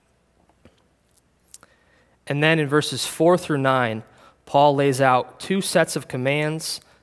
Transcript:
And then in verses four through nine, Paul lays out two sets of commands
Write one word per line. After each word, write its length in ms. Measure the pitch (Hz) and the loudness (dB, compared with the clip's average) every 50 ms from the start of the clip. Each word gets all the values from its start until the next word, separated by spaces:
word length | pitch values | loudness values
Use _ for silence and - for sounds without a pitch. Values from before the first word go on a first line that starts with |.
| _ _ _ _ _ _ _ _ _ _ _ _ _ - _ _ _ _ _ _ _ _ _ _ _ _ _ _ _ _ - - _ _ _ _ _ _ _ _ _ _ _ _ _ - | _ _ _ _ _ _ _ _ _ _ _ _ _ -20 _ _ _ _ _ _ _ _ _ _ _ _ _ _ _ _ -20 -20 _ _ _ _ _ _ _ _ _ _ _ _ _ -8
And 160 | 139 143 147 | -4 0 0
then 160 | 156 160 160 | 2 2 2
in 80 | 151 139 | 0 0
verses 400 | 139 151 143 - 139 120 - - | 0 0 0 -2 -4 -8 -8 -6
four 300 | - - 156 170 180 175 | -2 2 4 4 4 2
through 220 | 175 - 160 139 | 2 -2 -2 -2
nine, 440 | 135 135 131 131 123 113 110 110 110 - _ - - - _ _ _ - | 0 0 2 2 0 -2 -4 -6 -10 -14 _ -20 -20 -20 _ _ _ -2
Paul 280 | - 143 143 147 143 | 2 4 4 4 4
lays 260 | 139 139 139 139 127 | 2 2 2 2 2
out 380 | 139 131 127 127 120 - - - | 2 2 2 2 0 -4 -10 -12
two 200 | - - 190 196 | -6 -4 -2 -2
sets 360 | 185 - - 180 160 - - | -2 0 0 0 0 0 -2
of 120 | 156 139 - | -6 -8 -8
commands 720 | - 131 127 135 143 151 151 151 156 160 160 - - - - _ _ _ | -8 -4 -2 -2 -2 -2 -2 -4 -4 -6 -8 -8 -10 -12 -14 _ _ _